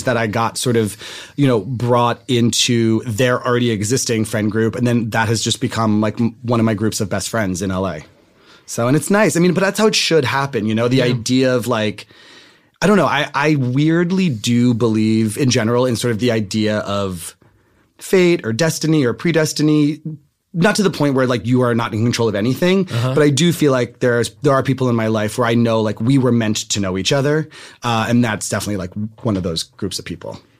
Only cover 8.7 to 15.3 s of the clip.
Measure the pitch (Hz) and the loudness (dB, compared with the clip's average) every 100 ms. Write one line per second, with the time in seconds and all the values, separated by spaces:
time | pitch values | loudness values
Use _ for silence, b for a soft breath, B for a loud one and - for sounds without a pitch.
8.7 | - 120 151 - 202 196 170 180 170 190 | -4 0 0 2 2 2 2 2 2 0
9.7 | 196 220 214 - 160 120 135 139 123 107 | 2 0 2 2 2 2 -2 -2 -2 -2
10.7 | 110 120 127 123 123 107 127 131 127 113 | 0 2 2 2 0 0 2 2 0 0
11.7 | 117 107 101 - B B B B B B | -2 -2 -6 -14 B B B B B B
12.7 | B 170 202 131 135 143 135 151 151 123 | B 2 4 4 0 -2 0 2 2 0
13.7 | 131 156 165 175 190 185 110 120 120 123 | 2 2 2 0 0 0 0 0 2 2
14.7 | 113 117 110 110 110 110 | 2 2 2 2 2 0